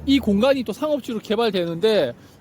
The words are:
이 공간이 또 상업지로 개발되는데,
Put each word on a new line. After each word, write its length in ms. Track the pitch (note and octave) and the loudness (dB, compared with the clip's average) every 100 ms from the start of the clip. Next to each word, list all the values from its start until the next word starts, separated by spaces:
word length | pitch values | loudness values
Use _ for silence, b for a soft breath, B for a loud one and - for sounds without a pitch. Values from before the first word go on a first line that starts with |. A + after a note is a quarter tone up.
| - | 0
이 120 | C4+ | 0
공간이 460 | A3 G3 C4+ C#4 | 2 2 2 2
또 80 | A3 | -2
상업지로 460 | G3 D4+ D4 - A3 | -4 -2 -2 -4 -6
개발되는데, 960 | - A3+ A#3 F#3 E3+ E3 A3 G3+ B2+ - B B | -4 0 0 0 -2 0 2 2 0 -4 B B